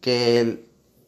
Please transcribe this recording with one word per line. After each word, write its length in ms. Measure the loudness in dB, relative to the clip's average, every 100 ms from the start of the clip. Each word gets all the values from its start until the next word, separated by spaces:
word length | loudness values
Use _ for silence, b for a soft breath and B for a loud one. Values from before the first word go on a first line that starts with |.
que 400 | -4 -2 2 2
el, 300 | 0 -4 -12 _ _ _